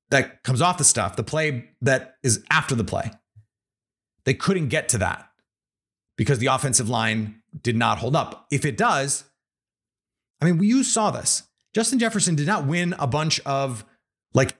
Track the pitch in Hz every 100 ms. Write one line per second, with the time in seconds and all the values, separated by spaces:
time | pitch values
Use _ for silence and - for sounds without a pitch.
0 | - 139 - - - 123 175 180 143 -
1 | 90 - 110 156 156 127 - - 127 131
2 | - _ 131 104 - 151 - 123 92 -
3 | 117 - _ - _ _ _ _ _ _
4 | _ _ - 135 - 190 139 156 - 107
5 | 92 - - _ _ _ _ _ _ _
6 | _ - 113 131 131 131 135 113 113 120
7 | 110 107 107 - _ - 123 113 113 107
8 | 117 151 123 - - 143 151 113 233 151
9 | 139 - - _ _ _ _ _ _ _
10 | _ _ _ - 165 165 202 262 247 233
11 | 208 120 - - - _ _ - 226 262
12 | 233 214 151 156 147 208 139 175 175 180
13 | 139 143 156 - 139 139 139 117 - _
14 | _ _ _ 131 135